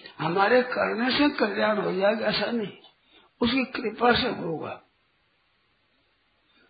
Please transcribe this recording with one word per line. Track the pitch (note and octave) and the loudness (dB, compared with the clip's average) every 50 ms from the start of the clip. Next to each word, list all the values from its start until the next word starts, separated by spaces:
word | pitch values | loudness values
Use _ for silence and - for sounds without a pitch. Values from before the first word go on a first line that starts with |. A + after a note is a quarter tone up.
| - - - - | -20 -18 -10 -6
हमारे | D3+ D#3+ E3+ G3 G3 G#3 A#3+ B3+ B3 | -4 -2 0 2 4 4 4 4 4
करने | - - G3+ F#3+ F#3+ G3 G#3+ A#3+ B3+ A#3+ - | 2 -2 -2 -2 -2 0 -2 0 0 2 2
से | C#4+ D4 | 2 2
कल्याण | D4 - - G#3 G3 G#3 G#3+ G#3+ G#3+ G3+ | 2 0 -2 -2 0 0 0 0 2 0
हो | F#3 E3+ F3 | 0 -2 0
जाएगा, | F#3 F#3+ G3+ A3+ A3 A3 | 2 2 2 2 0 0
ऐसा | G#3+ G3+ - G#3 - | -2 -2 -2 -2 -2
नहीं, | A#3 A#3 G#3 F3+ - - - - _ _ _ _ _ - _ _ _ - | -2 -2 -4 -6 -8 -14 -20 -20 _ _ _ _ _ -20 _ _ _ -2
उसकी | A#3+ A#3 B3 C4+ B3+ | -2 0 0 0 -2
कृपा | - - - B3 G#3+ G#3+ - A#3 B3 A#3 | -2 -4 -6 -6 -6 -2 2 4 4 4
से | - - A#3 | 4 2 -2
होगा। | G3 - D#3 E3+ D#3+ C#3+ C3 A2 - - _ _ _ _ _ _ _ _ _ _ _ _ _ _ _ _ _ _ _ _ _ _ _ _ _ _ _ _ _ _ _ _ _ _ _ _ _ | -4 -4 -6 -6 -6 -6 -8 -10 -12 -14 _ _ _ _ _ _ _ _ _ _ _ _ _ _ _ _ _ _ _ _ _ _ _ _ _ _ _ _ _ _ _ _ _ _ _ _ _